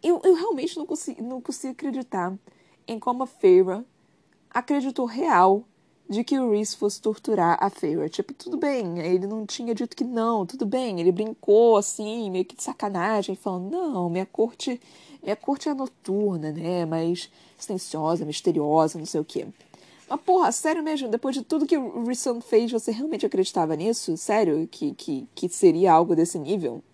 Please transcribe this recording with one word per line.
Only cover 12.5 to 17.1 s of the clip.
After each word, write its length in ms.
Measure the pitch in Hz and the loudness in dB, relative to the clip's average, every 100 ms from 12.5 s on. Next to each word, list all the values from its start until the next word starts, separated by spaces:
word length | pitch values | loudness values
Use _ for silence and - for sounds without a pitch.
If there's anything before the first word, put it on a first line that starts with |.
| - | -6
de 80 | |
sacanagem, 720 | - - 208 196 185 220 196 185 | -10 -6 -6 -2 0 -2 -2 -6
falando, 360 | 208 180 190 | -6 -6 -6
"Não, 380 | 349 349 214 175 | -6 -4 -4 -2
minha 160 | 175 190 | -4 -4
corte, 540 | - 226 - - 240 _ - - 285 | -2 -2 -2 -8 -8 _ -20 -20 -12
minha 140 | - 208 | -6 -6
corte 340 | - 285 311 | -4 -4 -4
é 40 | |
noturna, 760 | 277 269 _ - 196 208 175 156 | -4 -6 _ -4 -2 0 -2 -6
né, 340 | 151 165 180 165 | -6 -4 -2 -2
mais 460 | 165 165 | -2 -2